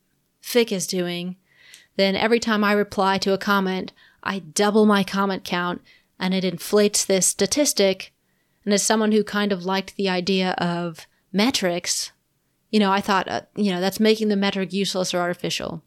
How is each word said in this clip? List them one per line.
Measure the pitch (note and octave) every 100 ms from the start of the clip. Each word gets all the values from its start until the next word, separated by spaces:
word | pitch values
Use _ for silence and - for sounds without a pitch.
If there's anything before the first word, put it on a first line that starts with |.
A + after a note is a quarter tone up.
| _ _ _ _
fic | - A#3+ A#3
is | G3 E3
doing, | F#3 F3 F3 F3+ F3+ _ _ - - _ -
then | G3 F#3+
every | A3 A#3
time | A3+ G#3+
I | G#3
reply | G#3 G3+ - G3 G3
to | G3
a | F#3+
comment, | G#3 G3+ F#3+ F#3 - - _ _
I | - G3
double | D#3+ D3 G#3 G#3 G#3+
my | G3+
comment | F#3+ G3 G3 F#3+
count | - F3 F3 F3 - _ _ _
and | F#3
it | F#3+
inflates | F#3 E3+ - G#3 G#3 G#3
this | - F#3+ F3+
statistic. | - G3 - D4 - G3 F#3+ - _ _ _ _ _
And | -
as | G3+
someone | - A3 A3
who | G#3+
kind | G#3 G3+ G#3
of | F#3+
liked | F3 F#3+ F#3+ -
the | G3
idea | F3+ F3+ F#3+ F#3
of | - F3 F3 F3 E3 - _ _
metrics, | F#3+ A3+ - F#3 F3 - - - - _ _ _ _ _
you | G#3+
know, | G3
I | G3
thought, | G3+ G3 -
uh, | A2 - -
you | G#3
know, | F3+
that's | F#3+ F#3+
making | G#3+ A3 G#3+
the | G3+
metric | G3+ G3 F#3
useless | F#3+ F#3+ F#3 F3+
or | F3+
artificial, | F3 F3 E3+ - - E3